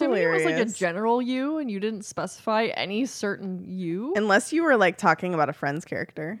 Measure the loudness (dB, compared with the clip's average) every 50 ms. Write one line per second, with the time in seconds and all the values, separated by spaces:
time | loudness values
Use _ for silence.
0 | 0 2 2 4 4 4 4 4 2 2 2 2 0 0 0 0 0 0 0 0
1 | 2 2 2 2 2 0 -2 -2 -2 -2 -2 -2 -4 -4 -4 -4 -4 -4 -4 -6
2 | -10 -10 -6 -6 -6 -6 -8 -8 -4 -2 0 0 0 0 -2 -4 -4 -2 -2 -2
3 | -2 -2 -4 -4 -4 -4 -4 -4 -6 -8 -8 -8 -8 -8 -8 -6 -4 -4 -4 -4
4 | -4 -2 0 0 4 4 4 4 4 2 0 0 4 4 4 6 6 4 2 2
5 | 2 2 2 2 0 -2 0 2 0 0 0 -2 -4 -4 -4 -4 -6 -6 -6 -6
6 | -6 -6 -8 -8 -8 -8 -8 -6